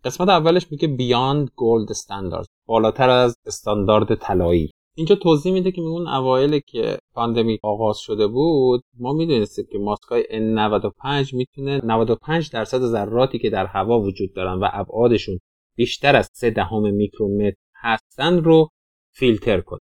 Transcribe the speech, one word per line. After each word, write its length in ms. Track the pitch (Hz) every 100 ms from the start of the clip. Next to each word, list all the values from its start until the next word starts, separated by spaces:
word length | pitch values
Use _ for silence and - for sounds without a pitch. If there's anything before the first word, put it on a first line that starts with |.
قسمت 260 | 127 - 180
اولش 420 | 165 160 180 -
میگه 160 | 147 160
Beyond 600 | 131 123 123 135 147 139
Gold 480 | - 117 113 107 107
Standards، 520 | - 98 95 85 90 _ -
بالاتر 420 | 113 110 110 127
از 260 | 123 123 117 -
استاندارد 680 | - 110 104 98 107 107 104
طلایی. 560 | - 95 85 87 78 _ _ -
اینجا 180 | 160 202
توضیح 380 | 170 156 180
می‌ده 180 | 185 185
که 100 | 180
میگه 100 | 160
اون 160 | 165 165
اوایل 520 | 131 131 131 139 151
که 380 | - 120 113 - _
پاندمیک 460 | - 117 117 113 107
آغاز 340 | 107 104 110 107
شده 280 | - 107 104
بود، 540 | 120 165 151 127 123 _ 117
ما 140 | 123
می‌دونستیم 520 | 151 165 127 101 - -
که 60 | 101
ماسک‌های 460 | 104 104 _ 120 -
ان 300 | 110 110 110
نود 260 | 107 104 104
و 60 | -
پنج 320 | 135 143 135
می‌تونه 520 | 127 127 - 139 139 113
نود 240 | 113 117
و 60 | 113
پنج 340 | - 165 156
درصد 280 | 113 107 127
ذراتی 600 | 127 113 101 117 131 117
که 100 | 110
در 160 | 98 95
هوا 360 | 101 98 117
وجود 320 | 98 95 95 95
دارن 240 | 92 92
و 80 | 101
ابعادشون 680 | 101 95 110 120 110 - 90 _ _ _ -
بیشتر 380 | 120 - 139 135
از 140 | 95
سه 160 | - 120
دهم 440 | 110 92 110 104
میکرومتر 640 | 101 104 - 104 101 104 95 _ _
هستن 640 | 117 110 _ - 156 175
رو 240 | 160 160 156 _ _ _ _ -
فیلتر 460 | 127 107 117 95
کنه. 180 | - 98